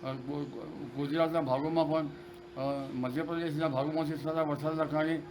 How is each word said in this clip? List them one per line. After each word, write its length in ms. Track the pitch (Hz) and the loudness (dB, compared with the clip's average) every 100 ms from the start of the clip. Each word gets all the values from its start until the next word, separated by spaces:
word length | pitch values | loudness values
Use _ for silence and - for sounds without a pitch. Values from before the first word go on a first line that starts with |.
અ, 80 | 135 | -6
ગુ-, 320 | 131 123 147 | -6 -4 -4
ગુ-, 520 | 139 127 - - - 127 | -4 -6 -10 -8 -8 -4
ગુજરાતના 440 | 143 156 160 165 | 0 4 4 2
ભાગોમાં 500 | 143 131 156 165 156 | 2 2 4 2 4
પણ, 160 | 160 147 - - - - - | 2 0 -6 -14 -16 -14 -4
અ, 240 | 135 139 135 | -2 -2 -4
મધ્યપ્રદેશના 760 | 131 127 135 160 170 170 147 160 | -2 -2 0 -2 0 0 2 2
ભાગોમાંથી 440 | 131 143 156 151 | 2 2 2 0
થતા 300 | 156 147 160 | -2 -2 2
વરસાદના 420 | 156 143 151 156 | 2 2 0 2
કારણે 380 | 156 151 156 160 - | 2 2 2 0 -2